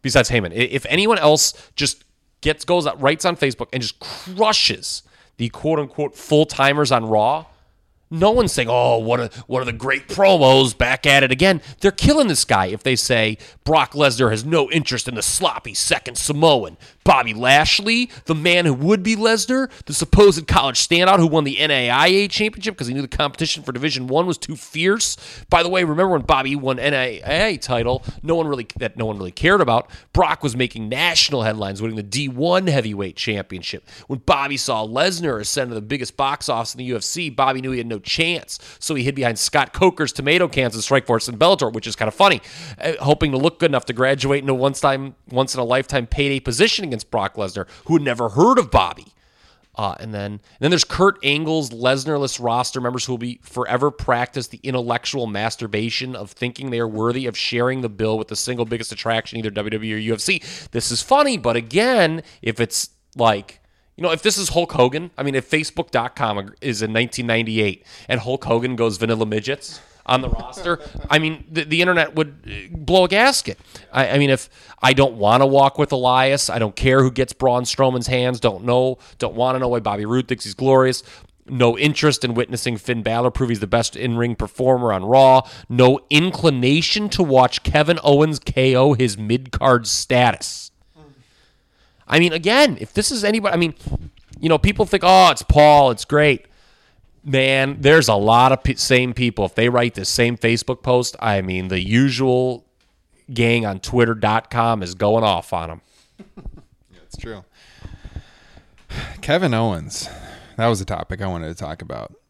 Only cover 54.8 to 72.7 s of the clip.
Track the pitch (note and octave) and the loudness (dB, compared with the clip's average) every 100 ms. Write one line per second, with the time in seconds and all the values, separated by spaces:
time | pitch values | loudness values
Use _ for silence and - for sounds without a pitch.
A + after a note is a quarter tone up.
54.8 | A#2+ A#2+ - C#3 A#2 G2+ A2 - A#2 G#2 | -4 -6 -6 -8 -6 -4 -6 -6 -6 -4
55.8 | A2+ - B2+ B2 G2+ - B2 A#2+ C3+ A#2+ | -4 -6 -10 -12 -16 -8 -10 -8 -8 -4
56.8 | A#2 G#2+ A2+ B2 B2+ G#2+ - A#2+ B2 C3 | -4 -2 -2 -2 -6 -6 -6 -2 -2 -2
57.8 | A#2+ G2+ A2 A2 A2 G#2+ - B2 A2+ A#2 | -6 -4 -2 -2 -4 -8 -6 -4 -4 -6
58.8 | A2 A2 - A2+ - A2+ A2 G#2 G#2 G#2+ | -8 -10 -4 -4 -4 -8 -6 -6 -6 -6
59.8 | A2 G#2+ A2 A2+ - F#3+ - - - A#2+ | -6 -6 -4 -4 -2 -2 -4 -18 -8 -6
60.8 | - A#2 - C4+ C#4+ A3+ A#2+ A#2 A2+ C#3 | -4 -6 0 2 2 0 -2 -2 -2 -2
61.8 | A#3 B3 E3+ D#3+ - _ - A2 A#2 - | 0 2 2 0 -10 _ -8 -4 -4 -4
62.8 | - _ _ - A#2 G#2 G2+ - _ _ | -8 _ _ 0 0 0 -6 -20 _ _
63.8 | _ - F3 E3 G#3+ G3+ F#3+ E3+ E3+ - | _ -6 -4 -2 -2 -2 -2 -2 -4 2
64.8 | B2+ C#3+ E3+ - C#3 C3+ B2 D#3 D#3 - | 0 0 -10 -8 -4 -4 -2 -4 -4 -8
65.8 | E3+ B2+ A#2+ - A#2 G2+ G2 - C#3 G#2+ | -4 -4 -4 -4 -4 -4 -8 -10 -8 -4
66.8 | A2 A2 A#2+ - A#2+ A2+ A2+ A2 G#2 F#2 | -2 -2 -2 -4 -2 -2 -2 -2 -2 -4
67.8 | _ - - A#2+ G#2+ C3 - A#2 B2 B2 | _ -20 -6 -6 -4 -6 -2 -2 -2 -2
68.8 | A#2 G2 A2+ A2+ A2 A2 G#2+ C#3 - - | -2 -2 -2 -2 -2 -4 -6 -10 -10 -20
69.8 | _ _ - C3 C3 - B2 - F3 E3 | _ _ -4 -2 -2 -6 -6 -10 -6 -6
70.8 | - - C#3+ D3+ D#3 D#3 - D#3+ D3+ D#3+ | -8 -16 -2 -2 -2 -6 -10 -8 -4 0
71.8 | F3+ F3 D#3 D#3 D#3 C#3+ - G2+ F#2+ | 2 2 0 -2 -4 -6 -16 -16 -14